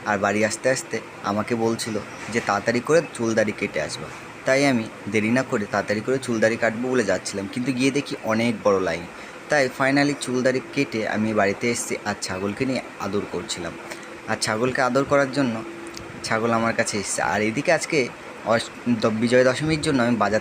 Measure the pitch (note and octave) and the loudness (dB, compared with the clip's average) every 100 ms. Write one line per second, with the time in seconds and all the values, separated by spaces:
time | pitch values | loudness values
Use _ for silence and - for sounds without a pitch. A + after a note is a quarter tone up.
0 | A2 G2+ G2+ G#2 G#2+ - B2+ C3 - A2+ | -2 2 2 2 2 2 0 0 -2 -8
1 | - - A2 G#2 G#2 A#2 A2+ A2+ A#2 G#2+ | -8 -8 -2 -2 0 0 0 0 -4 -6
2 | - - - A2+ - G2+ G2+ A#2+ - D#3+ | -6 -10 -4 -2 0 2 2 0 2 2
3 | D#3 - A2+ A2 G#2+ - G2+ D2+ D2+ - | 2 -2 0 2 2 0 -4 -2 -4 -6
4 | D#2 - - - - C3+ C#3+ A#2+ A2 - | -10 -14 -16 -6 0 4 4 2 0 -8
5 | G2+ G#2+ G#2+ B2 B2+ A#2+ G#2 G#2 G2 G#2 | -2 0 2 2 2 0 0 0 0 -2
6 | A2 C3 B2+ A2+ A2 A2+ A2+ A2 B2+ B2+ | 0 -2 0 2 2 4 0 0 0 2
7 | G2 F#2 - G2+ G2 A#2+ B2 B2 C3+ C3+ | 2 0 -2 -6 -6 -4 -2 2 2 0
8 | - - A2 A2 A#2 G#2 G#2 F#2+ F2+ E2+ | -2 -4 0 2 2 2 4 4 2 -2
9 | E2+ - - - - D3+ C3 - C3+ C#3 | -6 -14 -14 -12 0 2 2 2 2 4
10 | C#3+ C#3+ - B2+ B2+ B2+ - C#3+ C#3 A2 | 2 0 -2 0 2 0 -2 -2 -2 -2
11 | G#2 G#2 A2 G#2+ G2 G2 A#2+ A#2+ - - | -2 0 2 2 2 2 0 -2 -2 -4
12 | G#2 G2+ - F#2 G2+ G#2 C3 B2+ - - | -4 -4 -6 -4 -4 -2 -2 -2 -6 -8
13 | G2+ G2+ F#2+ F2 E2+ F#2 E2+ - - - | -4 -4 -4 -6 -6 -6 -8 -10 -12 -14
14 | - - - G#2+ - A2 B2+ C3 B2+ B2+ | -14 -12 -8 -6 -2 0 0 0 2 2
15 | C#3 C#3+ C3+ C3+ C3 A2+ - - - - | 2 2 2 0 0 -2 -8 -12 -14 -14
16 | - - - A2 A#2 A2+ A2+ A2 A2+ G#2+ | -14 -10 -2 0 2 2 2 0 0 -2
17 | F#2 - A#1 G2 G#2+ A2 E3 D#3 - D#3 | -2 0 0 2 0 0 2 2 2 0
18 | A#2 - - - - A2+ - - A#2+ A#2 | 0 -4 -16 -6 0 2 0 -4 0 2
19 | A#2 A2 A#2+ B2 B2+ A#2+ D#3 D#3+ D3+ C#3 | 2 2 4 6 6 4 0 0 2 2
20 | A#2 A2+ G2+ G#2+ | 4 2 2 2